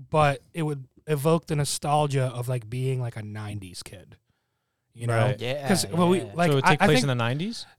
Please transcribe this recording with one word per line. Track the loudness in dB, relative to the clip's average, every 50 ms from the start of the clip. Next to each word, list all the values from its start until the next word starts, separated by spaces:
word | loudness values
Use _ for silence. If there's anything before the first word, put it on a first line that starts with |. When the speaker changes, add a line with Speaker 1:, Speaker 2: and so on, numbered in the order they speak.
| -10 -2
Speaker 1:
but | 2 4 4 4 2 0 -6 _ -6
it | -4 -2
would | -2 -4 -6 -8 -16 _ _ -4 -2
evoke | -2 0 2 2 2 2 2 0
the | -2
nostalgia | 0 0 0 -2 -4 -2 2 2 2 2 2 2 0 0
of, | 0 -2 -4 -4 -4
like, | -4 -4 -4 -6
being, | -6 -4 -2 -2 -2 -2
like, | -4 -6 -6
a | -8 -10
nineties | -10 -10 -10 -8 -8 -8 -8 -10 -10 -14 -14 -16
kid. | -14 -16 -18 -20 -20 -20 -20 _ _ _ _ _ _ _ _ _ _ _ _ _ _ _
You | -8 -4 -2
know? | 2 2
Speaker 2:
Right. | 2 2 0 -2
Speaker 3:
Yeah, | -4 -6 -4 -4 0 0
Speaker 1:
'Cause, | 0 0 0 -2
well, | 0 2 4 4
we, | 4 2
Speaker 3:
yeah. | 0 -4 -2
Speaker 1:
like, | 0 2 2
Speaker 2:
So |
it | 2
would | 4 4
Speaker 1:
I, | 4
Speaker 2:
take | 4 4
Speaker 1:
I | 4
Speaker 2:
place | 4 4 4
Speaker 1:
think | 4
Speaker 2:
in | 2
the | 0
nineties? | 0 0 0 0 -2 -4 -6 -8 -10 -12 -16 -18